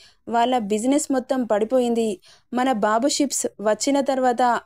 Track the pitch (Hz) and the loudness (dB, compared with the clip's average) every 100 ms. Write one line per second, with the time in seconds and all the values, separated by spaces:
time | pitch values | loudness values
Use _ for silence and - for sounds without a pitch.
0 | - _ - 233 233 254 202 214 240 285 | -20 _ -4 0 2 0 0 -2 0 0
1 | - 269 247 262 240 208 220 262 240 233 | 0 -4 -2 -4 0 0 2 0 0 0
2 | 226 190 - - _ 240 254 247 208 220 | -2 -4 -12 -20 _ -2 0 0 2 2
3 | 277 311 285 - 240 - 202 214 - 277 | 0 0 -2 -2 -6 -4 -2 0 0 0
4 | 269 269 254 240 247 226 | 0 0 0 2 2 0